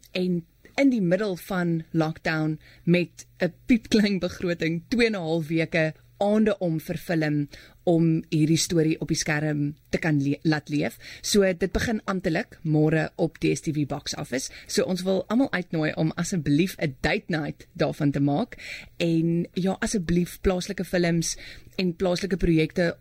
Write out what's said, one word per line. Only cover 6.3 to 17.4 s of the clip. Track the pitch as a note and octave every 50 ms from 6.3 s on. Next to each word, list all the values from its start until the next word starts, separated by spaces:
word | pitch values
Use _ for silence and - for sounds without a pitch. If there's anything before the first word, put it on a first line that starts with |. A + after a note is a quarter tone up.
| G#3+ A3 G#3+ G#3+ G3+ -
om | F#3 E3+ D#3+ D#3
verfilm | - - - - - - E3+ D#3+ D#3 D3+ D3 D3 D3 - - - - - - - -
om | F3+ E3+ E3 E3 E3 D#3+ E3 - -
hierdie | E3 D3+ D#3 D3+ E3
storie | D#3 - - F3+ D#3+ D#3 D#3+ D#3+ -
op | D#3 -
die | D#3+
skerm | - - E3 D3+ D3 D3+ D#3 D3 D3 C#3+ D3 D3 - _ _
te | - -
kan | - E3 D3+ C#3+
le-, | C#3 C#3+ C#3 -
laat | - D#3+ D3+ D3 - -
leef. | D3 D3 - A3+ - - - - - -
So | - - G#3+ G3+ F#3+ F#3
dit | F3+ - G3 F3+
begin | - A3 - B3 A3 G#3+ -
amptelik | G3+ F#3+ F3+ - F3+ D#3+ F#3+ A#3 - - -
môre | - D#3 D3+ D3+ D3+ D#3 D#3+ D#3+ D#3 - -
op | - E3 D#3 - -
D | E3+ D#3 D#3
S | -
T | - E3 C#3+
V | D3+ C#3+
Box | - C#3+ D3 - - -
Office. | - D3 - - C4 - - - - -
So | - - G#3 -
ons | - F#3 F3
wil | F3+ F#3+ F#3+ F#3+ - -
almal | G#3+ B3+ C#4 -
uitnooi | - F3+ E3+ - E3+ D#3 D#3 D#3 -
om | - D#3+ D#3+ -
asseblief | - E3+ - G3+ E3+ C#3 C#3+ C#3+ D#3 F#3+ F#3 - -
'n | E3+ C#3+ C3 -
date | - D3+ F3 G#3+ - -
night | E3+ D#3